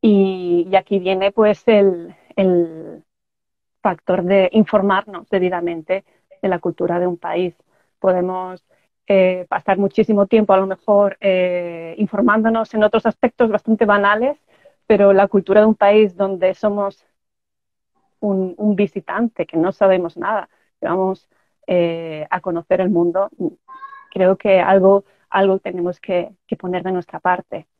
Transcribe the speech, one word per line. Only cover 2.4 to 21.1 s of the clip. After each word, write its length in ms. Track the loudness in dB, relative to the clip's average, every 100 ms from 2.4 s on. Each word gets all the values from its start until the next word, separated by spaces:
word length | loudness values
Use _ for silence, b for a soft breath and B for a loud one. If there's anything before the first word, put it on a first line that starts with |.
| 2 2 0 -6 -18 -20 _ _ _ _ _ _ _ _
factor 400 | -4 -4 -4 -2
de 240 | 2 2 2
informarnos 760 | 0 0 0 0 -2 -4 -16 -6
debidamente 720 | -2 -2 -4 -6 -8 -6 -8 _ b b _
de 60 | -4
la 100 | -4
cultura 400 | -4 -4 -4 -2
de 80 | -4
un 100 | -6
país. 360 | -8 -6 -6 -8 _ _ _ _
Podemos, 680 | -2 0 -2 -6 -10 -14 _ _ _ _ _
eh, 400 | 2 2 0 -6
pasar 300 | -6 -2 0
muchísimo 480 | 0 0 0 2 2
tiempo, 260 | 2 4
a 40 | 2
lo 80 | 2
mejor, 500 | -6 0 2 2 0
eh, 720 | -2 0 0 -2 -6 -12 -14 -6
informándonos 760 | -4 -2 0 2 0 -2 -4
en 100 | 0
otros 220 | 0 2 -2
aspectos 440 | -2 -4 _ -2
bastante 340 | 0 -2 0 2
banales, 520 | 2 2 0 -2 -6 _ b b b _
pero 260 | 4 6
la 160 | 6 4
cultura 320 | 2 2 4
de 60 | 4
un 80 |
país 420 | 4 4 4 2 0
donde 380 | -4 -2 -4
somos 500 | -2 -4 -4 -6 -8 _ _ _ _ _ _ _ _ _ _ _ _
un, 340 | -4 -2 -4 -4
un 180 | -2 0
visitante, 680 | 0 -2 -8 -4 -4 -4 -6
que 100 | -2
no 160 | -2
sabemos 440 | 2 2 2 0 -8
nada, 320 | -6 -6 -8 _ _ _
que 60 | -4
vamos, 420 | -2 -2